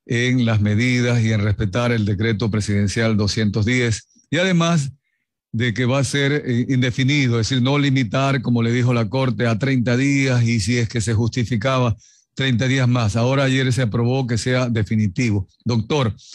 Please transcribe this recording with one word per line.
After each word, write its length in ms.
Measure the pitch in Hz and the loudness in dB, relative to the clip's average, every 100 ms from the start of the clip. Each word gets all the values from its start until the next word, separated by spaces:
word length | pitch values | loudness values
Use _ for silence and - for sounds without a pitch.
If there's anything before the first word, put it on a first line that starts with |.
| - | -6
en 400 | 117 123 127 117 | -2 0 2 2
las 160 | 107 | 2
medidas 600 | 104 104 123 123 120 120 | 2 2 2 2 0 0
y 100 | 110 | 0
en 80 | 110 | 0
respetar 500 | 104 101 104 120 120 | 0 -2 -2 -2 0
el 140 | 117 104 | 0 0
decreto 460 | 95 110 101 113 | 0 0 0 -2
presidencial 680 | 107 101 101 101 120 113 107 | -2 -2 -2 -2 0 0 0
doscientos 480 | 104 - 107 110 104 | 0 0 0 0 0
diez, 420 | 127 120 110 - _ _ | 0 0 -2 -8 _ _
y 80 | 151 | -2
además 540 | 190 175 165 170 135 - _ _ _ _ _ | 2 2 2 0 -2 -8 _ _ _ _ _
de 220 | 110 123 | -4 -2
que 120 | 104 123 | 0 0
va 140 | 135 | 0
a 40 | |
ser, 280 | 131 143 139 147 - | 0 0 0 0 -2
eh, 200 | 120 123 | -2 0
indefinido, 720 | 127 127 127 131 147 127 117 | 0 0 0 0 2 2 0
es 100 | 107 | 0
decir, 140 | 131 | 0
no 160 | 123 143 | 0 2
limitar, 600 | 143 135 113 135 135 135 | 2 0 0 0 0 0
como 200 | 110 117 | 0 0
le 100 | 117 | 0
dijo 220 | 123 123 | 0 2
la 160 | 120 107 | 0 0
Corte, 380 | 135 131 107 117 | -2 -2 0 -2
a 100 | 107 | 0
treinta 400 | 135 131 120 120 | 0 0 0 0
días, 460 | 139 139 135 123 | 2 2 2 2
y 160 | 117 117 | 2 0
si 180 | 98 123 | 0 0
es 100 | 110 | -2
que 140 | 120 | -2
se 120 | 104 | -2
justificaba, 840 | 107 117 127 110 117 135 131 123 104 - _ _ - | 0 0 -2 -2 -2 0 0 0 -2 -10 _ _ -4
treinta 300 | 135 117 131 | 0 0 0
días 220 | 135 123 | 2 2
más. 260 | 123 110 113 | 2 0 0
Ahora 300 | 120 139 135 | 0 2 2
ayer 260 | 131 131 | 2 0
se 120 | 127 | 0
aprobó 440 | 117 117 120 135 123 | 0 0 0 0 -2
que 100 | 117 | -2
sea 300 | 127 127 127 | 0 0 0
definitivo. 800 | 113 104 110 107 - 120 101 - _ | -2 0 0 0 0 0 0 -4 _
Doctor, 500 | - 117 104 151 117 - - | -2 -2 0 0 0 -4 -12